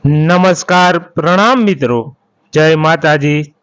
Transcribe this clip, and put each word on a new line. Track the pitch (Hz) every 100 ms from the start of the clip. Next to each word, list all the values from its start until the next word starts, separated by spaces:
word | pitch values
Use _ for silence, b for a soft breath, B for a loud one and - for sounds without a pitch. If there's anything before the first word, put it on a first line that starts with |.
| 139
નમસ્કાર, | 151 156 180 185 175 - 180 180 175
પ્રણામ | 175 - 160 185 214 262
મિત્રો, | 214 160 127 120 113 - _ _ _
જય | 151 156 160
માતાજી | 156 165 156 151 143 147 147 _